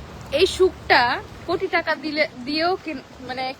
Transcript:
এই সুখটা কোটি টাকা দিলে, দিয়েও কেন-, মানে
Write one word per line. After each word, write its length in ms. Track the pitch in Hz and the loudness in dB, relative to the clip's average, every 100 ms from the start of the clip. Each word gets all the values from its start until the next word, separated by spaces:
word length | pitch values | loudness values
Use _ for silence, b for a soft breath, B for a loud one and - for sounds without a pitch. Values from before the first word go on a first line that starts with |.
| - - - | -14 -14 -4
এই 160 | 285 381 | 2 4
সুখটা 760 | - 370 - - 320 240 320 - - - | 6 2 2 4 6 6 0 -4 -10 -4
কোটি 220 | 349 381 | -2 0
টাকা 280 | 339 330 311 | 0 0 -2
দিলে, 320 | 311 302 311 254 247 | -2 0 -2 -4 -6
দিয়েও 320 | 302 339 370 320 | 0 0 0 -4
কেন-, 420 | 262 - - 247 | -10 -12 -14 -10
মানে 260 | 254 262 | -6 -6